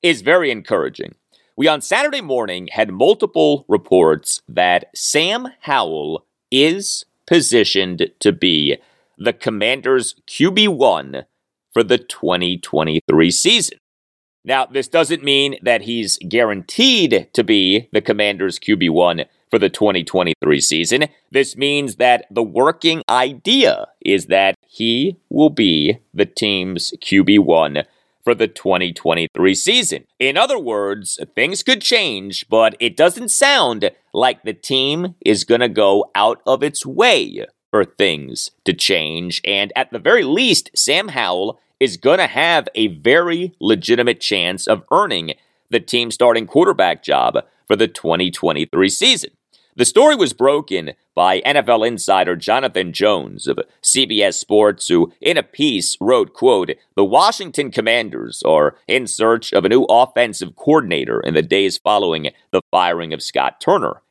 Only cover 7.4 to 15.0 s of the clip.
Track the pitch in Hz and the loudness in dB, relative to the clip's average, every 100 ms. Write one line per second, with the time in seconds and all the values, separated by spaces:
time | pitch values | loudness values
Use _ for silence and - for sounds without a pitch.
7.4 | 131 117 101 98 92 87 - - 104 85 | 4 2 2 0 -2 -2 -6 -2 0 2
8.4 | 92 78 71 67 _ _ _ - 104 - | 0 0 0 -4 _ _ _ -8 -6 -4
9.4 | 131 104 110 131 127 131 113 - - - | -6 -4 -2 -2 0 -2 -2 -12 -12 -2
10.4 | 165 190 214 156 - 82 67 67 - _ | 0 2 0 2 2 0 -4 -12 -14 _
11.4 | _ _ _ 117 107 123 - - 82 90 | _ _ _ -2 2 0 -2 -8 -2 -2
12.4 | 90 90 - 76 80 80 - 78 85 - | -2 -4 -6 -4 0 -2 2 4 4 2
13.4 | 175 233 - - _ _ _ _ _ _ | 2 0 -2 -8 _ _ _ _ _ _
14.4 | - 131 127 135 131 165 | -4 -2 -2 -4 -2 0